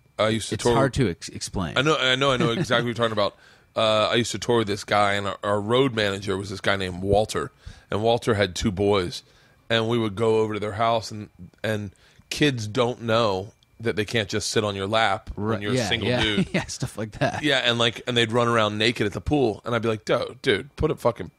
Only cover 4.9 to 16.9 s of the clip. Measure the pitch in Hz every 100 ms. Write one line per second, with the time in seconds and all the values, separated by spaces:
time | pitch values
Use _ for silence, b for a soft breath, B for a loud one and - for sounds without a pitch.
4.9 | 104 101 101 101 - 104 104 101 123 139
5.9 | 113 104 98 101 95 101 95 104 98 92
6.9 | 90 98 101 107 90 73 B B B -
7.9 | 98 113 120 - 104 98 87 113 92 101
8.9 | 101 87 - b b b b - 113 113
9.9 | 120 110 95 113 110 110 107 104 101 113
10.9 | 117 - 107 104 - 90 _ 107 107 101
11.9 | b b b - - 151 127 107 107 120
12.9 | 120 113 113 113 95 107 - _ - 113
13.9 | 90 104 117 101 107 - 120 104 98 98
14.9 | 110 107 95 - - 107 110 104 127 104
15.9 | 110 104 123 110 101 - 175 - - 131